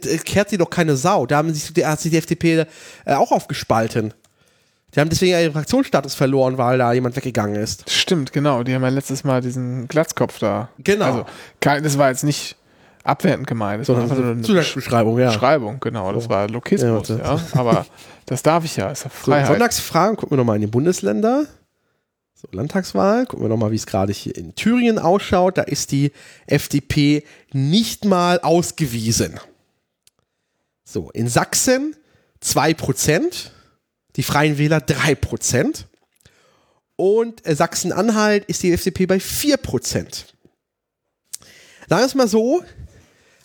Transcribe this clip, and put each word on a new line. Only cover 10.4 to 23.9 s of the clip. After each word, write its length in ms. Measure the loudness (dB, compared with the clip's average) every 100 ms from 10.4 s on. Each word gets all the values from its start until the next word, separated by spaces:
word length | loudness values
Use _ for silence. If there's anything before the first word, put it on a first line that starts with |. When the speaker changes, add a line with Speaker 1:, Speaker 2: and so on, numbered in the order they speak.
Speaker 2:
da. 300 | -2 -2 -6 -6
Speaker 1:
Genau. 260 | -2 0
Speaker 2:
Also, 220 | 2 0 -4 -14 -20 _
kein, 220 | 0 0
das 140 | 0 2
war 100 | 2
jetzt 140 | 2
nicht 320 | -2 -2 -6 -16 _ _ _ _
abwertend 420 | -4 0 0 0 -2
gemeint. 340 | -4 -4 -4
Das 60 | 0
Speaker 1:
Sondern 160 | 0
Speaker 2:
war 60 | 2
einfach 60 | 0
Speaker 1:
eine 100 | 0
Speaker 2:
nur 0 | -2
eine 60 |
Speaker 1:
Zusatzbeschreibung, 760 | 2 2 2 -4 0 2 4 4
ja. 100 | 2
Speaker 2:
Beschreibung, 480 | 4 4 2 0 -6
genau. 320 | -6 -4 -2
Das 120 | -4
Speaker 1:
So. 60 | -2
Speaker 2:
war 180 | -2 0
Lokismus, 600 | -4 -2 0 2 0 -2
Speaker 1:
Ja, 60 | -4
Speaker 2:
ja. 80 |
Speaker 1:
warte. 340 | -2 -2 -2 0
Speaker 2:
Aber 280 | 2 2 0 -12 -20 -20 -8
das 160 | -2
darf 220 | 2 2
ich 100 | 0 -4
ja, 140 | -4
ist 140 | -6
ja 60 | -12
Speaker 1:
So, 200 | -6 2
Speaker 2:
Freiheit. 160 | 2 4
Speaker 1:
Sonntagsfragen, 680 | 2 2 -2 -2 0 2 0
gucken 160 | -2
wir 60 | 0
nochmal 180 | 2 0
in 60 |
die 60 | 0
Bundesländer. 800 | 0 0 0 -2 0 0 0 -2 -8 _ _ _ _ _ _ _ _
So, 120 | -14
Landtagswahl, 760 | -8 -4 -4 -4 0 2 2 0
gucken 180 | -4
wir 40 | -2
nochmal, 240 | 0 0
wie 40 | -2
es 100 |
gerade 260 | -2